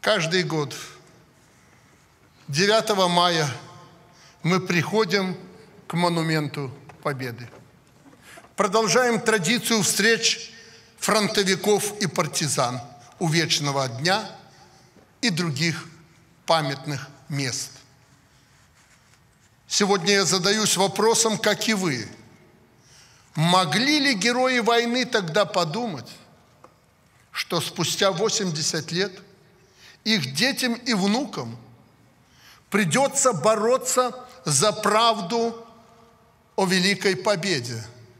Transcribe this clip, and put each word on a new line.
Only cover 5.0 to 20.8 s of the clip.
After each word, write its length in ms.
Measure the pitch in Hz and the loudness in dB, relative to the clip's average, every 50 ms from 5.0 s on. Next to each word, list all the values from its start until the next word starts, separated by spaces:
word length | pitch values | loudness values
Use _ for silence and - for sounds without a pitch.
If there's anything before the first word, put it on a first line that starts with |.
| 220 175 175 202 190 185 180 - - - - - - - - - - | 0 2 0 -2 0 -2 -6 -8 -12 -20 -20 -20 -20 -20 -20 -20 -14
к 80 | - - | -6 -2
Монументу 760 | 170 175 175 170 170 160 160 160 160 151 139 - 147 139 127 117 - - - - - | 0 0 0 0 0 0 0 0 0 -2 -4 -6 -8 -10 -10 -12 -16 -20 -20 -20 -8
Победы. 480 | - 151 147 127 131 123 117 123 123 113 - - - - _ - _ _ _ _ _ - - _ - - - - - - _ | -6 -6 -6 -6 -8 -10 -10 -12 -16 -18 -20 -20 -20 -20 _ -20 _ _ _ _ _ -20 -20 _ -20 -20 -20 -20 -20 -20 _
Продолжаем 640 | - 196 202 185 220 226 196 160 240 254 240 233 202 | -2 -2 2 2 2 2 4 4 4 4 4 2 0
традицию 600 | - 214 214 220 170 165 240 233 - - 240 220 | 2 2 2 2 2 0 0 0 0 0 0 2
встреч 720 | 185 - - - 196 226 233 214 226 - - - - - - - - - - - - - _ - | 2 0 0 2 4 4 4 4 2 -2 -2 -2 -6 -16 -18 -20 -20 -20 -20 -20 -20 -20 _ -6
фронтовиков 1000 | - - 202 214 208 190 - 214 202 190 190 175 185 208 208 196 - - - - | -2 0 2 2 2 2 0 0 0 0 0 0 2 2 2 2 0 -4 -6 -4
и 40 | 214 | -4
партизан 760 | 165 - - 175 147 - - 160 139 - - 131 120 123 123 - - - - - - - | -4 -2 -2 -4 -2 -2 -4 -2 -2 0 0 -2 -2 -2 -6 -12 -14 -20 -20 -20 -20 -8
у 100 | - 190 | -4 -4
Вечного 580 | 160 151 170 160 160 - - 143 143 139 139 135 | 0 2 0 0 0 0 -2 -2 -2 -2 -2 -2
огня 440 | 131 120 120 143 175 190 214 214 - - - - - - - - - - - _ _ _ - _ _ _ _ | -4 -6 -4 0 0 0 0 -2 -8 -14 -20 -20 -20 -20 -20 -20 -20 -20 -20 _ _ _ -20 _ _ _ _
и 100 | - 240 | -2 -2
других 560 | 175 156 180 170 143 123 165 170 156 - - - - - - _ _ _ _ _ _ _ _ | 0 0 -2 -4 -2 -2 -2 -2 -2 -4 -10 -16 -20 -20 -20 _ _ _ _ _ _ _ _
памятных 640 | - 165 160 151 143 139 135 - 143 147 131 - - - - - | 0 0 0 2 -2 -6 -6 -8 -8 -8 -8 -10 -14 -18 -20 -14
мест. 440 | _ 151 139 139 127 113 - - - - - - _ _ _ _ _ _ _ _ _ _ _ _ _ _ _ _ _ _ _ _ _ _ _ _ _ _ _ _ _ _ _ _ _ _ _ _ | _ -6 -4 -4 -4 -6 -8 -10 -10 -14 -20 -20 _ _ _ _ _ _ _ _ _ _ _ _ _ _ _ _ _ _ _ _ _ _ _ _ _ _ _ _ _ _ _ _ _ _ _ _
Сегодня 460 | _ - - 214 190 202 196 165 185 202 | _ 0 0 2 4 2 2 2 2 2
я 100 | 196 196 | 2 4
задаюсь 540 | 156 180 190 170 196 208 220 214 185 - | 2 0 0 2 2 2 2 2 0 2
вопросом, 640 | 170 | 2